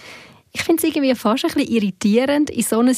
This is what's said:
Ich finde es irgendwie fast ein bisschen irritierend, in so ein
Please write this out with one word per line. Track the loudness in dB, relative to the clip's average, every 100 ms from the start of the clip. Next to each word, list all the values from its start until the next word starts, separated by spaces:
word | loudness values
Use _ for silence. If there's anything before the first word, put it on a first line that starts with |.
| -20 -20 -20 -20 _
Ich | -6
finde | 0 0
es | 0
irgendwie | 0 0 0
fast | 0 0
ein | -2 -2
bisschen | 0
irritierend, | 0 0 0 2 2 2 0 0
in | -2
so | -2 2
ein | 2